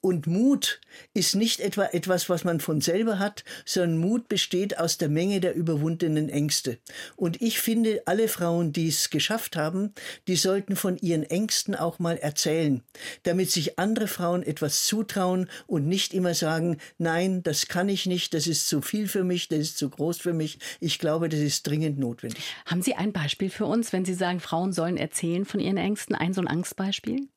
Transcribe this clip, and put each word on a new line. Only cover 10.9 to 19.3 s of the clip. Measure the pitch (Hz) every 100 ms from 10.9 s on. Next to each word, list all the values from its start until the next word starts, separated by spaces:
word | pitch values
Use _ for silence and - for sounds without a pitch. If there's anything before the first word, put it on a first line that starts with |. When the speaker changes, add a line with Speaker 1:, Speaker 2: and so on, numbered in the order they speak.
| 180
Speaker 1:
ihren | 180 165
Ängsten | 151 170 214 - -
auch | 151 170 -
mal | 170 170
erzählen, | 147 147 165 160 156 127 - - - -
damit | - 175 185
sich | - 156 -
andere | 190 226 214
Frauen | - 175 180
etwas | - 151 151 -
zutrauen | - 214 214 202 185 185 180 - -
und | 170 143
nicht | 185 -
immer | 185 180
sagen, | 165 160 160 170 160 - _
„Nein, | 165 165 190 185
das | 175 151 -
kann | 180 196
ich | 190 185
nicht, | 180 -
das | 165 147
ist | 156 -
zu | 151
viel | - 208 208
für | 208
mich, | 185